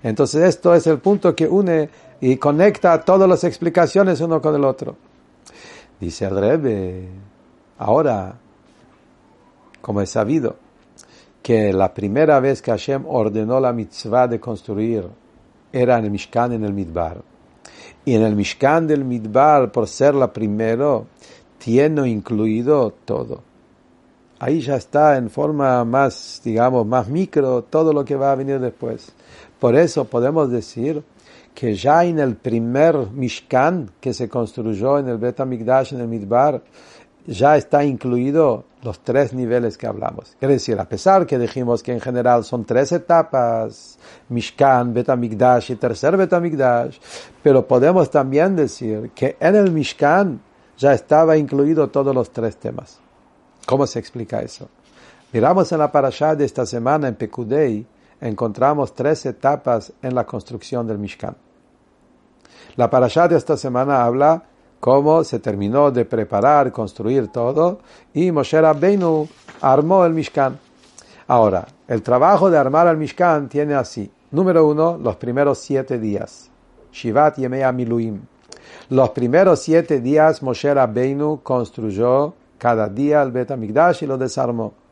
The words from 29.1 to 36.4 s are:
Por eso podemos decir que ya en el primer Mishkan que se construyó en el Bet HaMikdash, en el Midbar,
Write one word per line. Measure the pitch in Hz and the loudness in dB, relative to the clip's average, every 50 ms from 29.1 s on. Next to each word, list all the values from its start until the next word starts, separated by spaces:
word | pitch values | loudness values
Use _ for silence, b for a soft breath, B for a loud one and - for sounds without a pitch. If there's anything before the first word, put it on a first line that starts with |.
| _ B B B B B B B B _ | _ B B B B B B B B _
Por | - 123 117 | 2 4 4
eso | 143 175 160 - 156 131 | 6 4 4 2 -4 -4
podemos | 113 - 120 120 135 151 160 151 127 | -2 -2 -2 0 0 0 0 0 0
decir | 120 120 107 - - 117 117 143 156 151 147 _ _ b b b b b b b _ | -2 -4 -6 -8 -10 -6 -6 -6 -6 -6 -10 _ _ b b b b b b b _
que | - - 117 107 | -6 -4 -4 -4
ya | 95 - 135 147 165 | -2 0 2 4 4
en | 170 175 170 156 | 2 2 0 0
el | 143 131 113 | -2 -2 -2
primer | - _ 127 110 117 113 117 123 139 151 165 156 147 123 101 | -4 _ -4 -2 -2 -2 -2 0 2 2 2 2 0 -4 -6
Mishkan | 113 139 127 117 - - _ _ - 127 135 160 185 180 135 98 _ _ | -6 -6 -6 -6 -6 -10 _ _ 0 2 2 2 0 -2 -6 -10 _ _
que | - 131 113 | -8 -8 -6
se | - 127 | -6 -8
construyó | 104 - 127 117 101 - - 110 113 107 95 110 131 139 143 | -6 -4 -6 -6 -6 -6 -8 -6 -6 -4 -2 0 0 0 0
en | 139 127 | 0 -4
el | 120 110 | -6 -4
Bet | 113 123 120 - | -4 -6 -4 -4
HaMikdash, | 135 131 127 113 117 113 127 135 131 - | -6 -6 -6 -6 -2 0 2 0 0 -2
en | 143 123 | -6 -8
el | 120 113 | -8 -8
Midbar, | 113 113 101 98 117 120 | -8 -8 -6 -2 0 2